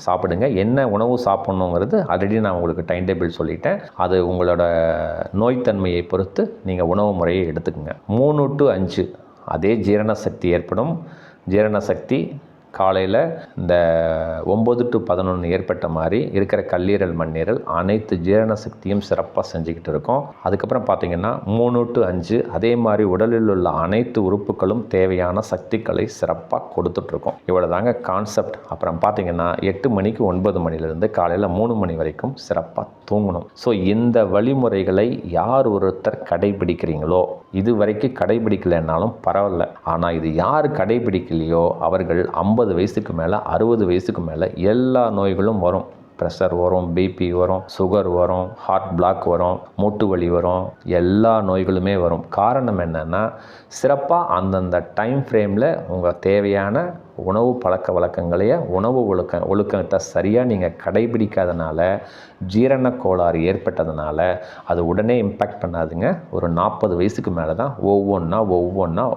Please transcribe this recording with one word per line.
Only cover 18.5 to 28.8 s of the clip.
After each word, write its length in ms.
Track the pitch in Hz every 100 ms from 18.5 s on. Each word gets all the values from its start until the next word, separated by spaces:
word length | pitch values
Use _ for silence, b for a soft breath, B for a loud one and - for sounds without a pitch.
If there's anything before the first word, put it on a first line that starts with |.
| 104
சக்தியும் 460 | - - 95 101 98
சிறப்பா 300 | - - - -
செஞ்சுக்கிட்டு 340 | 85 82 82 -
இருக்கோம். 420 | 76 - 131 147 -
அதுக்கப்புறம் 420 | 90 98 101 120 104
பார்த்தீங்கன்னா, 580 | 95 87 85 101 123
மூணு 480 | 95 113 120 123 120
to 120 | 120 98
அஞ்சு 440 | 90 85 117 -
அதே 220 | - 110 120
மாதிரி 280 | 113 104
உடலில் 440 | 104 92 110 117 110
உள்ள 220 | 95 87
அனைத்து 540 | 78 82 107 123 113
உறுப்புகளும் 640 | 95 101 - - 92 113 -
தேவையான 540 | 95 95 92 90 95
சக்திகளை 640 | 107 92 - 110 - 90 107 -
சிறப்பா 400 | 87 85 - - - -
கொடுத்துட்டு 320 | 87 - -
இருக்கோம். 260 | 73 - - -
இவ்வளவுதாங்க 540 | 90 85 87 117 113
கான்செப்ட். 540 | - 92 104 - - - -
அப்புறம் 300 | -